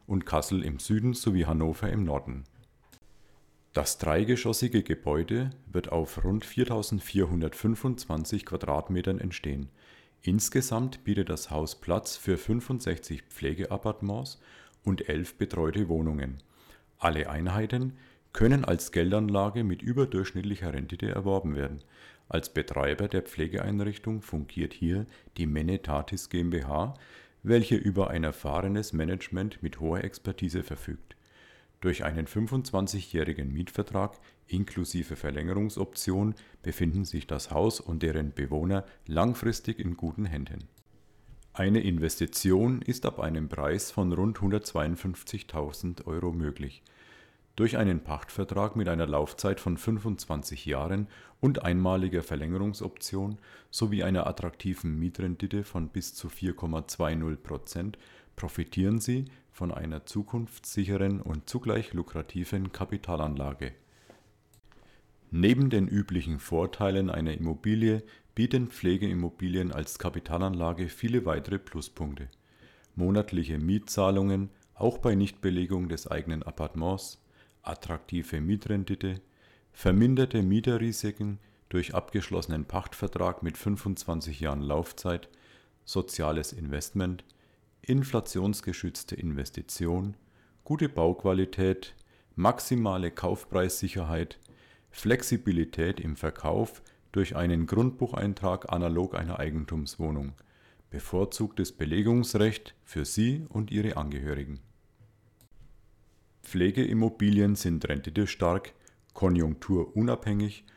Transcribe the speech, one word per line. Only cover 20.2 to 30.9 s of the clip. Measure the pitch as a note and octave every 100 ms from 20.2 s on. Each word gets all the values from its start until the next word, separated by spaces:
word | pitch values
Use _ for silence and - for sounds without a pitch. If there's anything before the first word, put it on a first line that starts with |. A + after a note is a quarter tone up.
| F#2+ F#2 G2+ G2+ F2
Rendite | C#2 D2 F2 G#2
erworben | - G2 F#2+ D#2 C#2+
werden. | C#2 C#2+ - - - - -
Als | E2 -
Betreiber | D#2 - C#2 C#2+ D2+ G#2
der | F#2
Pflegeeinrichtung | - - D#2 F#2+ G2 G2+ G2+ G2+ A2 A2
fungiert | - D2+ C#2+ - -
hier | - E2+ F#2+ A2 - - -
die | D#2
Menetatis | D2+ E2 F#2+ D2+ D2 C#2+ F#2+ -
G | F2+
M | E2+
B | E2+
H, | C#2 D2+ A2+ - - - - _
welche | G#2 A#2 -
über | A2 G2+ F#2+ F#2+
ein | E2
erfahrenes | D#2 - D2 D#2 G2 G#2 G#2
Management | D#2+ E2 F#2 - F2+ G#2 -
mit | D#2+ -
hoher | D#2+ F2+
Expertise | G2 - - - F2+ F2
verfügt. | - D2 -